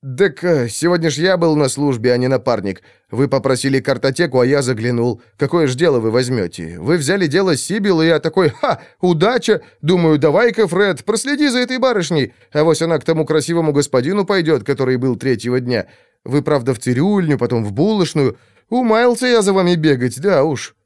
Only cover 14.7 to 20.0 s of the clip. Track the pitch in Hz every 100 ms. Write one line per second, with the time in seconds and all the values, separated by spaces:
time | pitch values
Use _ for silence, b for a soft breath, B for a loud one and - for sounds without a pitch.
14.7 | 139 131 127 131 117 135 117 120 123 123
15.7 | 120 - b b b - 135 151 147 120
16.7 | 123 - 123 175 202 165 139 120 120 104
17.7 | 101 185 214 165 160 135 b b b b
18.7 | 240 240 220 247 240 254 233 196 190 180
19.7 | 175 156 139